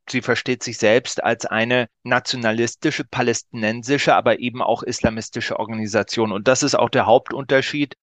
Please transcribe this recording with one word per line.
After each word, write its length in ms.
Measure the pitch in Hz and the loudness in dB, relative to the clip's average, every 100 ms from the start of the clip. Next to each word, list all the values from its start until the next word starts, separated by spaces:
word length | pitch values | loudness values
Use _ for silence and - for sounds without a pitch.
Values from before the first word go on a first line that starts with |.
| - | -6
Sie 120 | 127 | -4
versteht 420 | 120 113 - 123 | -2 -2 -2 -6
sich 140 | - 113 | -6 0
selbst 440 | 107 120 - - | 4 4 2 -2
als 240 | - 117 - | -2 -2 -2
eine 420 | 107 117 123 117 _ | -2 0 0 -2 _
nationalistische, 1000 | 120 123 - 127 117 113 117 - 156 - | -2 -2 0 -2 -2 0 -2 -2 -4 -4
palästinensische, 1120 | 139 123 120 113 - 117 107 117 117 143 - 98 | -6 -2 0 -2 -6 -4 -4 -4 -2 0 2 4
aber 240 | 117 107 | 2 0
eben 220 | 123 123 | -2 -4
auch 200 | - 113 | -2 -2
islamistische 760 | 120 - 120 110 - 120 - - | -4 -2 -2 -2 -8 -8 -6 -4
Organisation. 720 | 107 110 107 104 98 120 110 | -4 -4 -2 0 0 0 0
Und 160 | 98 110 | 2 2
das 160 | 131 | 4
ist 120 | 143 - | 2 2
auch 140 | 117 | 2
der 180 | 127 98 | 2 4
Hauptunterschied 880 | 127 - 123 131 135 - 147 143 - | 4 4 -6 0 0 0 -4 -6 -8